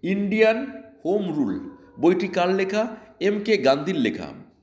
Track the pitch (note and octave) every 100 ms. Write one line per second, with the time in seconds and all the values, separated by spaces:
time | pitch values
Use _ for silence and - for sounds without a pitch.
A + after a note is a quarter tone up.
0 | E3+ G3+ G3+ A3 A3 A3+ C#4 - - _
1 | D#3 G#3 F#3 D3+ A#2 - - - - -
2 | D#3 F3+ G3+ F#3+ F3+ F#3+ F#3+ G#3 A3+ -
3 | - _ F3+ G#3 G3+ G#3+ C3 C#3+ D#3 E3+
4 | A2+ G2 D2+ C#2+ - _